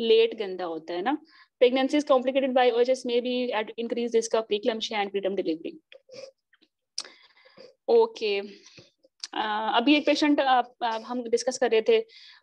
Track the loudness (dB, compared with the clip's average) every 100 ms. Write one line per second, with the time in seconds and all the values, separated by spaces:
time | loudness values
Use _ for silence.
0 | 4 4 4 0 -8 -6 -8 -8 -8 -6
1 | -4 -4 -6 _ _ _ 2 4 2 0
2 | 2 2 2 0 2 4 4 4 2 0
3 | -2 -2 -2 -2 -2 -4 -6 -8 -6 -4
4 | 0 0 0 -2 -2 -4 -2 -4 -4 -4
5 | -4 -4 -4 -2 -4 -6 -8 -16 _ -20
6 | _ -20 -20 _ _ _ _ _ _ -16
7 | -16 -20 _ _ _ -20 -20 _ 2 4
8 | 4 0 -4 -4 -6 -14 -20 -20 -20 _
9 | _ _ -12 -8 -6 -4 -2 0 2 2
10 | 2 0 2 2 2 2 0 _ -6 -6
11 | -8 -10 -4 -2 -2 -2 0 2 4 2
12 | 0 -12 -20 -20